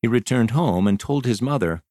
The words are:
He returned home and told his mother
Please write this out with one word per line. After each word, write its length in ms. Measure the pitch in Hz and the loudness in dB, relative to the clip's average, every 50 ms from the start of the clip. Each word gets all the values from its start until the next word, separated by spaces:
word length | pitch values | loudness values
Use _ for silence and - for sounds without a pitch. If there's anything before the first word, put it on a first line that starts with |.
He 60 | - | 0
returned 460 | 117 117 123 104 - 131 127 117 110 | 2 0 0 0 0 0 2 2 2
home 340 | 117 147 175 139 87 90 95 | 2 0 0 2 2 2 2
and 140 | 101 101 101 | 2 0 0
told 240 | - - 139 143 127 | -2 -2 -4 -2 0
his 180 | 123 113 101 | -2 -2 -2
mother 400 | 117 135 147 135 95 82 82 82 _ _ | -2 -2 0 0 0 -2 -2 -6 _ _